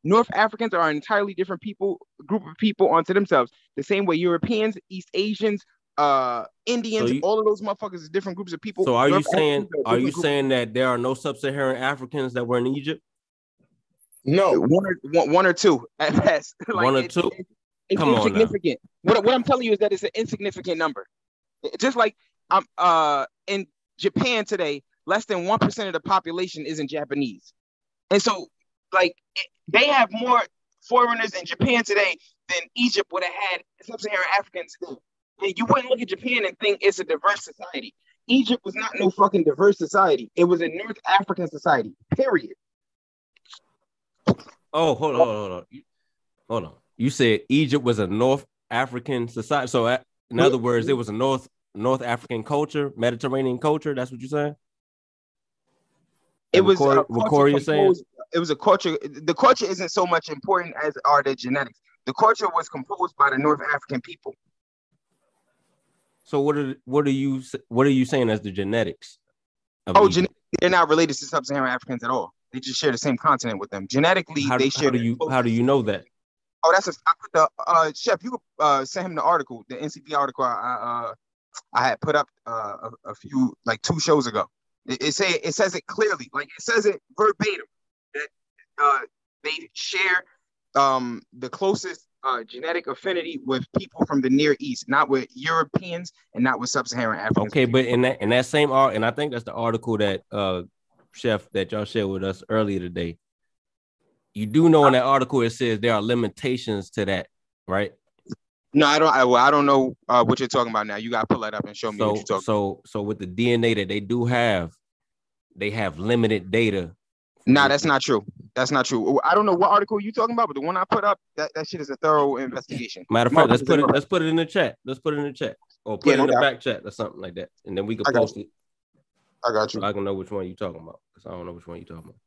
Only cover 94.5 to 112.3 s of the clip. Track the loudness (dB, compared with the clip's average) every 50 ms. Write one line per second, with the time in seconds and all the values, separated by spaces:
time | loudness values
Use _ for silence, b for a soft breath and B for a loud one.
94.5 | 2 0 -2 -8 -8 -8 -6 -2 0 0 2 2 0 -2 -2 -4 _ -10 -6 -2
95.5 | 0 0 -2 0 -2 -6 -6 -4 -10 -10 -10 -14 _ _ _ _ _ 0 0 0
96.5 | 0 -2 -4 -4 -4 -4 -4 -4 -4 -4 -2 -2 -2 -2 -2 -2 -2 -2 -2 0
97.5 | 2 2 2 4 2 2 2 2 2 2 2 2 0 -2 0 2 2 2 2 2
98.5 | 2 2 2 4 4 4 2 2 2 0 -2 -2 -2 -2 -6 -4 -6 -8 -10 -10
99.5 | -8 -4 -2 -2 -2 -2 -2 -4 -2 0 0 0 0 -4 _ _ -4 -2 -2 -2
100.5 | -2 -4 -6 -10 _ _ _ _ _ _ _ _ _ -6 -2 -2 -2 -2 -4 _
101.5 | _ -4 -4 -4 -4 -6 -6 -4 -4 -2 -2 -2 -4 -4 -4 -6 -6 -8 -6 -2
102.5 | 0 0 0 0 -2 -4 -6 -6 -8 -6 -8 -8 -8 _ _ _ _ _ _ _
103.5 | _ _ _ _ _ _ _ _ _ _ _ _ _ _ _ _ _ -8 -8 0
104.5 | 2 4 6 8 8 8 8 8 6 6 4 4 2 2 2 0 0 0 0 0
105.5 | 0 -2 -2 -2 -2 0 0 2 2 2 0 0 -2 0 -2 -4 -6 -6 -4 -4
106.5 | -4 -4 -4 -4 -4 -4 -6 -8 -6 -4 -2 -2 -2 -4 -4 _ _ _ _ _
107.5 | _ _ _ -4 -2 -2 -2 -4 -8 _ _ _ _ _ _ -18 -18 _ _ _
108.5 | _ _ _ _ 2 4 4 6 4 4 4 4 4 4 4 4 6 6 6 6
109.5 | 6 4 4 4 4 4 2 0 -4 _ _ 0 2 2 4 4 2 0 0 -2
110.5 | 0 0 0 0 -2 -4 -4 -4 -8 -10 -8 -4 -4 -4 0 0 -2 -2 -2 -8
111.5 | -6 -8 -10 -10 -10 -8 -8 -8 -4 -2 -2 -2 -2 -4 -4 -4